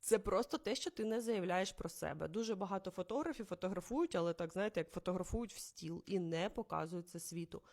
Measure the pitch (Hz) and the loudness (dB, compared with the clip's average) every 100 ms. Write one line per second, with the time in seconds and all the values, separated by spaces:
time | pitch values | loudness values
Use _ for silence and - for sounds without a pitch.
0 | - 220 202 196 247 320 - 240 - - | 6 4 6 4 4 0 0 0 -2 -2
1 | 220 220 233 220 180 180 190 - - - | 0 0 2 2 4 2 2 -2 -8 -4
2 | 156 151 160 185 226 196 196 196 190 180 | -4 -2 -2 0 0 0 0 -2 -2 -4
3 | 180 233 320 294 208 175 185 190 - 262 | -2 0 0 -4 -6 -2 -2 -2 -2 0
4 | 339 180 170 165 170 185 208 - 160 - | 2 4 2 0 -2 0 0 0 -2 -2
5 | - 180 180 226 233 - - - 165 170 | -2 0 0 -2 -2 -8 -14 -8 -6 -6
6 | - 196 170 165 196 226 - 160 160 175 | 0 0 2 2 0 -2 -2 -2 0 -4
7 | 175 175 - 170 170 - - | -6 -10 -6 -6 -6 -8 -12